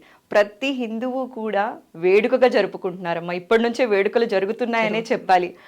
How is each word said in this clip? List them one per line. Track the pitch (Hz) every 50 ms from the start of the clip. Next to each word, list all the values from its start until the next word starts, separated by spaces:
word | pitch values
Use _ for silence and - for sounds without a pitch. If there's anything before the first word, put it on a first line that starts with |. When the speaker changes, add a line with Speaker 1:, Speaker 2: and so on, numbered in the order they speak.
| - _ _ _ _ - -
Speaker 1:
ప్రతి | 208 208 - - - 269 277
హిందువు | 269 254 240 214 226 226 254 262 247 269 262
కూడా | 254 - 226 220 220 202 196 202 240 285 - - _ -
వేడుకగా | 165 170 185 190 214 226 247 262 233 254 247
జరుపుకుంటున్నారమ్మా. | 214 220 196 180 - 175 - 185 175 190 185 170 170 170 170 175 175
ఇప్పటి | 180 180 - 226 226 233
నుంచే | 240 233 - 262
వేడుకలు | 226 - 190 196 214 - 233 233
జరుగుతున్నాయనే | 233 208 190 196 196 226 - 247 233 233 226 220 214
Speaker 2:
జరుగుతుంది. | 214 226 226 - 254
Speaker 1:
చెప్పాలి. | - - - 185 180 180 175 - - -